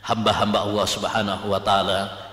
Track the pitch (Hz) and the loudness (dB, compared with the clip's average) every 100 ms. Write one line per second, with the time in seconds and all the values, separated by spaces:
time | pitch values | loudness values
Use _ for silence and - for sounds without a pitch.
0 | - 113 110 95 104 104 101 104 92 104 | -2 0 2 2 2 2 0 0 0 -2
1 | 98 110 101 92 101 95 101 98 92 95 | -2 -2 -2 -4 -2 0 2 2 2 0
2 | 101 - - | -2 -8 -16